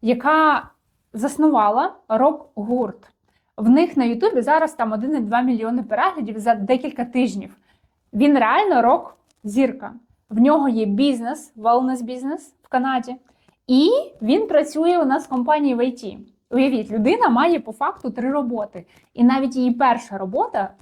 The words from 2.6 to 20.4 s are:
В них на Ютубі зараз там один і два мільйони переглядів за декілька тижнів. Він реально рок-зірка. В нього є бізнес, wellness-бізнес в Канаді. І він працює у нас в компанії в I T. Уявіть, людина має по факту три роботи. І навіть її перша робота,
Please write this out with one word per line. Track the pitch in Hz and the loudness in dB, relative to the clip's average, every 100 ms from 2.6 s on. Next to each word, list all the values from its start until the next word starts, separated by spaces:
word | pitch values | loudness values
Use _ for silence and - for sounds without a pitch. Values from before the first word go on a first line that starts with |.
| 208 247 214 - _ _ _ _ _ - | -4 -2 -4 -8 _ _ _ _ _ -2
В | 214 | 4
них | 269 339 285 | 4 4 2
на | |
Ютубі | 240 233 403 277 | 0 0 0 0
зараз | 233 311 311 | 2 2 0
там | - 226 | -2 -4
один | 214 254 294 | -4 -2 -4
і | |
два | 208 233 | -2 0
мільйони | 254 233 226 247 | 0 -2 -2 -4
переглядів | 220 220 370 311 220 220 | -4 -2 -2 -2 -8 -4
за | 220 | -2
декілька | 220 196 254 277 - | 0 0 -2 -2 -8
тижнів. | 240 254 247 190 190 - _ _ _ _ _ | -4 -2 -2 -4 -12 -20 _ _ _ _ _
Він | 208 285 277 | 0 4 4
реально | 220 285 415 269 | 4 2 2 2
рок-зірка. | 233 320 - - _ _ 208 214 262 - 202 - _ _ - | 4 2 -2 -20 _ _ -4 0 0 -2 -14 -18 _ _ -6
В | 220 | 2
нього | 262 311 277 | 4 4 2
є | 226 | 0
бізнес, | 208 202 285 247 233 302 - 226 | 0 0 0 0 -6 -10 -12 -4
wellness-бізнес | 220 240 254 254 240 254 269 320 - _ | 0 2 0 -4 -8 -8 -8 -10 -14 _
в | - | -6
Канаді. | 254 262 262 247 254 _ _ _ _ - | -4 -2 -4 -6 -16 _ _ _ _ 0
І | 254 320 523 - - | 2 4 2 -4 -8
він | 220 349 440 | -2 0 2
працює | 302 302 302 330 349 | 0 0 -2 0 2
у | |
нас | 277 294 - | 0 -2 -4
в | |
компанії | 262 247 302 285 | -4 0 0 0
в | 240 | 0
I | 254 247 | -2 -4
T. | 208 202 - _ - | -12 -16 -20 _ -4
Уявіть, | 247 269 247 208 | 0 0 0 -4
людина | 214 220 453 403 | -2 0 2 2
має | 240 330 320 | 2 2 0
по | 226 | -4
факту | 214 294 415 254 | -6 -6 -6 -10
три | 226 247 | -6 -4
роботи. | 285 247 233 208 185 175 _ _ | -2 -4 -6 -8 -12 -20 _ _
І | - | 2
навіть | 240 262 269 262 | 4 4 0 0
її | 247 | 0
перша | 240 262 240 - 196 | 2 2 2 -4 -10
робота, | 190 247 | -6 -4